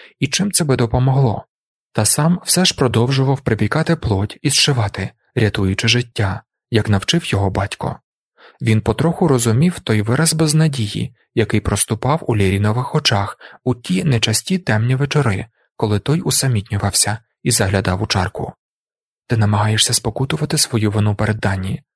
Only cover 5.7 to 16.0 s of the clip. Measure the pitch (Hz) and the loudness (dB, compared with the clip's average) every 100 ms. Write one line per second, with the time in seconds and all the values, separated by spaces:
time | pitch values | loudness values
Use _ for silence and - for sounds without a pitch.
5.7 | 98 117 120 120 - 101 95 - _ _ | 0 0 0 0 -2 -4 -4 -10 _ _
6.7 | 110 107 98 - 170 - 101 98 98 98 | 0 2 0 0 -2 0 -2 0 -2 -4
7.7 | - - - _ _ _ _ - _ 117 | -6 -8 -8 _ _ _ _ -20 _ 0
8.7 | 110 - 110 160 170 170 127 117 113 175 | 2 2 0 0 2 2 2 2 2 2
9.7 | 175 - 107 104 127 160 160 160 156 160 | 0 0 0 2 0 2 2 2 2 2
10.7 | 135 104 104 - - _ - 107 107 - | 0 -4 -4 -6 -10 _ -2 0 0 0
11.7 | 104 - 107 127 160 - 110 98 98 107 | -2 -2 -2 -2 -2 0 0 2 2 0
12.7 | 113 131 151 - 104 101 - - - - | -2 -2 -2 0 0 -2 -8 -20 -8 -4
13.7 | 123 - 180 160 120 110 110 - 185 156 | -4 -2 -2 0 0 0 -2 -2 -4 0
14.7 | 107 120 131 139 151 127 92 104 _ _ | 0 0 0 0 0 0 -2 -6 _ _
15.7 | - 110 104 | -4 -2 0